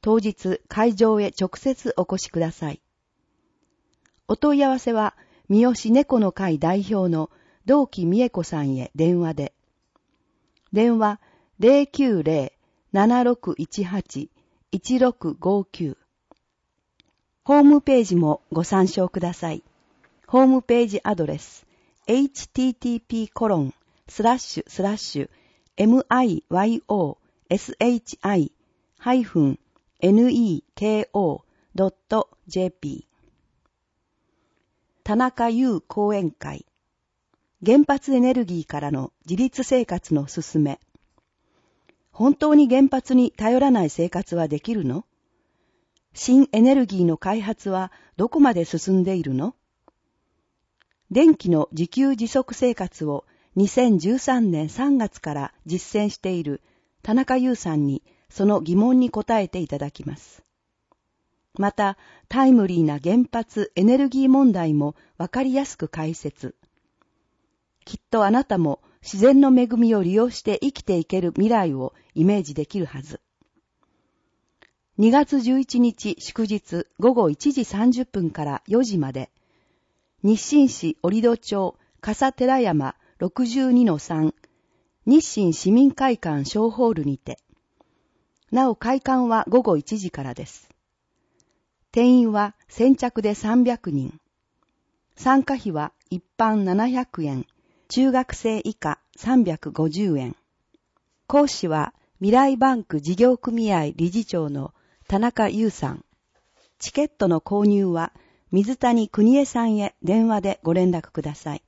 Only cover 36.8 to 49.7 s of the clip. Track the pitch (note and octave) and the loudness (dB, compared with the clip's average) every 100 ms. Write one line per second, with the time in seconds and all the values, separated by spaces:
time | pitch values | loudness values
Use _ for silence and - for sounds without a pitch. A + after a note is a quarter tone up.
36.8 | _ _ _ _ _ _ _ _ F3+ C4 | _ _ _ _ _ _ _ _ 4 4
37.8 | D4 C#4 - C4 B3 B3 G#3 F3 D3+ D3 | 6 0 0 2 2 0 -2 -6 -6 -8
38.8 | C#3+ C#3 C3 _ - F#3 B3+ - B3+ B3+ | -6 -6 -8 _ -8 -2 -2 -2 -2 0
39.8 | A#3 F3 - D#3 C#3+ - - D#3+ C#3+ C#3 | 0 -6 -4 -4 -4 -10 -6 -2 -2 -4
40.8 | _ _ _ _ _ _ _ _ _ _ | _ _ _ _ _ _ _ _ _ _
41.8 | _ _ _ - A#3+ C#4+ D4+ D4+ C#4 B3+ | _ _ _ -2 0 0 4 4 6 4
42.8 | C#4 C4 - B3+ B3 - G#3+ B3+ C#4 A#3+ | 2 2 0 2 2 -2 0 2 2 2
43.8 | D#3+ - E3+ F3 G3 E3+ D#3+ D3 - A3+ | 0 -2 -4 -4 -6 -4 -4 -4 -6 -6
44.8 | C#3 C#3 - _ _ _ _ _ _ _ | -4 -6 -10 _ _ _ _ _ _ _
45.8 | _ _ _ - - B3+ C#4 G#3+ A#3+ C4+ | _ _ _ -12 2 4 6 4 4 4
46.8 | A#3 G3 F3 D#3+ F#3+ G#3+ G3+ A3 G3+ F#3 | 2 0 0 0 -4 -4 -6 -8 -6 -6
47.8 | F#3 _ _ - A3 E4 C#4+ F3+ E3 E3 | -6 _ _ -6 -4 2 2 2 -4 -6
48.8 | - F#3+ F3+ F#3+ D3 C3 F3 - _ | 0 0 2 -2 -4 -4 -4 -8 _